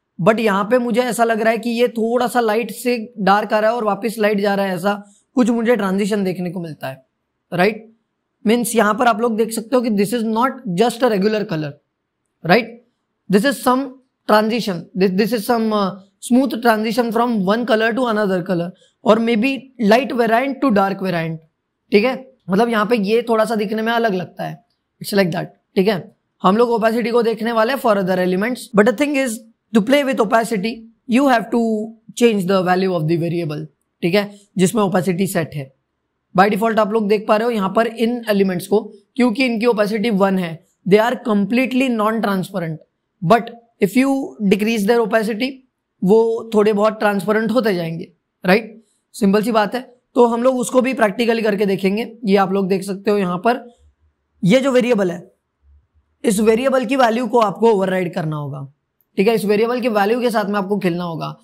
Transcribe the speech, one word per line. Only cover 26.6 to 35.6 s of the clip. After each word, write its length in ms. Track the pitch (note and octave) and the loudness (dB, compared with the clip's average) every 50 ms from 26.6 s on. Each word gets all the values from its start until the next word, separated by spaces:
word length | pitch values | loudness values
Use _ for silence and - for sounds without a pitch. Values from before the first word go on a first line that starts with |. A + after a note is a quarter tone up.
| A#3+ A#3 | 2 2
ओपेसिटी 400 | A#3 A3+ G#3+ A3 A3 B3 G#3+ A#3 | 2 0 0 0 0 -2 -2 0
को 140 | A3+ A#3+ A3+ | 0 0 0
देखने 280 | A#3 A3+ - G#3+ A#3 | 0 -2 -2 -4 -2
वाले 220 | A#3 A3+ A3 A#3 C#4 | 0 0 0 0 0
हैं 60 | B3+ | 0
for 160 | - A#3+ G#3 G3+ | 0 0 0 0
other 200 | F#3+ F3 F#3 F#3 | 0 0 0 0
elements, 420 | F3+ F3+ F#3 F#3 G#3 A#3+ B3+ - - - - | 0 0 0 0 -2 -2 -4 -6 -10 -2 0
but 140 | F#3 G#3 A#3+ | 2 2 2
the 80 | - - | 2 0
thing 160 | D4 C#4+ D4+ C4+ C4+ | 0 0 0 0 -2
is 100 | B3+ A3 - - - _ _ _ _ - | -2 -4 -8 -12 -18 _ _ _ _ 0
to 100 | A3+ F#3+ A#3 | 0 2 4
play 140 | C4 D4 C#4+ | 2 2 2
with 160 | C4 C4 G#3+ A#3 G3 | 2 0 0 0 2
opacity 440 | - A3+ A3+ A3+ A#3 G3+ F3+ A3+ A#3 - - - _ _ _ - | 2 0 0 0 -2 -4 -4 -4 -6 -8 -14 -20 _ _ _ 0
you 140 | G#3+ B3+ C#4+ C4+ | 2 2 4 4
have 160 | B3 A3+ A3+ A#3 - | 2 2 0 0 -2
to 320 | A#3+ A#3 A3+ A3 G#3+ A3 A3+ - - _ - - - | 0 0 0 -2 -2 -4 -8 -12 -18 _ -18 0 2
change 260 | A#3+ A#3 A3 G3+ F3+ F3+ | 2 4 4 2 0 0
the 100 | G3 F#3+ | 0 2
value 300 | F3+ F3+ F3+ F#3 F#3+ F#3+ | 2 2 2 2 0 0
of 100 | F#3 E3+ | 0 -2
the 160 | D#3 D#3 E3+ E3 | 0 0 0 0
variable, 460 | E3+ E3+ D#3+ F3 E3+ D3+ D3+ D3+ D#3 D3+ _ _ _ _ _ _ | 0 -2 -2 -4 -4 -4 -6 -8 -10 -14 _ _ _ _ _ _
ठीक 140 | - F3 E3+ | -2 0 0
है? 240 | G#3 G3+ G3+ - - - _ _ F#3 | 0 0 -2 -8 -16 -20 _ _ 0
जिसमें 260 | F#3 F3+ - A3 G#3 | 0 2 2 0 0
ओपेसिटी 440 | F#3+ F#3 F#3 D#3+ G3 F3+ E3+ G3 - | 0 0 0 0 0 -2 -2 -2 -2
सेट 240 | - F3+ D#3 - - | -2 -4 -4 -4 -6
है। 180 | D3 | -10